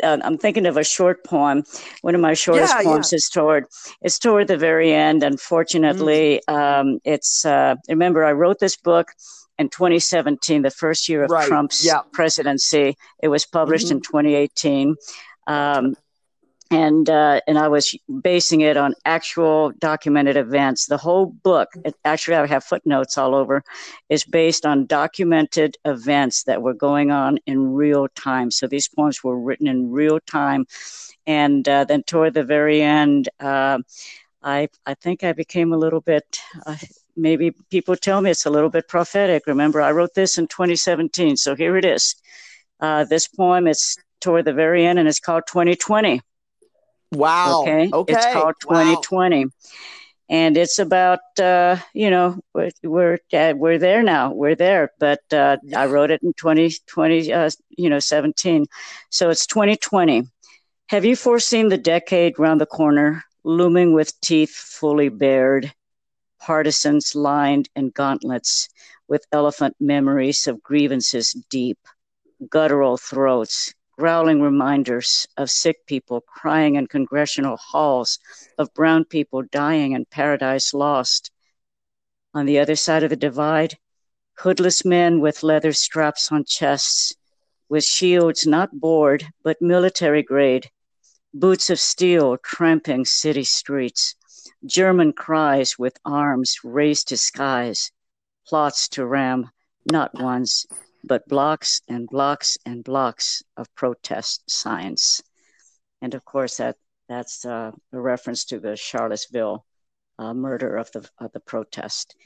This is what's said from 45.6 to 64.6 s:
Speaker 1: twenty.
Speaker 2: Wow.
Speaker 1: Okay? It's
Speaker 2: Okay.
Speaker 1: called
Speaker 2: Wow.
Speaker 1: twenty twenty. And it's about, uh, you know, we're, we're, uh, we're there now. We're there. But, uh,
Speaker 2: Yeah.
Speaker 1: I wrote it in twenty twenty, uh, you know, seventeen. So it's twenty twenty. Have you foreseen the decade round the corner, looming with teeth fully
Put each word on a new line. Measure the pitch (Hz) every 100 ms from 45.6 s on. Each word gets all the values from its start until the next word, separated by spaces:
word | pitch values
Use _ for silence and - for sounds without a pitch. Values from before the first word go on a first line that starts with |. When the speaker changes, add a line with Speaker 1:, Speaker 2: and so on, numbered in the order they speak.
| 175
Speaker 1:
twenty. | 175 - 214 208 127 _ _ _ _ _ _ _ _ -
Speaker 2:
Wow. | 139 151 170 180 165
Speaker 1:
Okay? | 160 156
It's | 180
Speaker 2:
Okay. | 160 190 233 240
Speaker 1:
called | 247 156 160
Speaker 2:
Wow. | 143
Speaker 1:
twenty | 165 160 165
twenty. | - 185 180 151 131 _ - - - - - _ -
And | 160 165
it's | 151 170 -
about, | 175 185 180 180 - -
uh, | 180 180 180 180 -
you | - 214
know, | 180 180 180 -
we're, | - 175 -
we're, | 165 170 175 170 -
uh, | 160 160 143
we're | 160 165
there | 180 214
now. | 220 160 127
We're | 107 143
there. | 160 180 190 143 -
But, | 147 143 -
uh, | 151 139 139
Speaker 2:
Yeah. | 143 131
Speaker 1:
I | 135
wrote | 143 151
it | 156
in | 175
twenty | - 165 156 165 156
twenty, | - - 160 165 156
uh, | 170 156 - _
you | - 175
know, | 143
seventeen. | - 151 151 - 180 160 147 - - - -
So | - 170
it's | 160 -
twenty | 214 202
twenty. | 214 - 196 165 120 127 _ _ _ _ _ -
Have | 208
you | 214
foreseen | 247 247 233 - 233 220
the | 180
decade | 165 170 - 180 170 -
round | 156 156
the | 156
corner, | - 151 147 147 160 - _
looming | 156 170 175 175 175
with | 156 151 -
teeth | - 160 151
fully | -